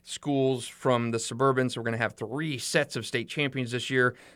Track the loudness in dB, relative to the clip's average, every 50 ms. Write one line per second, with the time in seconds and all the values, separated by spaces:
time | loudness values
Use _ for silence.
0 | _ -14 -14 -8 -4 -2 0 2 4 2 2 0 -4 -10 -14 -2 2 2 2 4
1 | 2 0 0 -2 -2 -4 -2 2 4 4 4 4 2 0 0 -2 -4 -4 0 0
2 | 0 -2 -2 -4 -8 -6 -4 -4 -4 -4 -4 -4 -6 0 2 2 2 2 -2 -6
3 | -6 -2 -4 -4 -4 -4 -4 -2 -2 -2 -2 -4 -4 -4 -4 -6 -4 0 2 4
4 | 4 4 2 -2 -14 -20 -20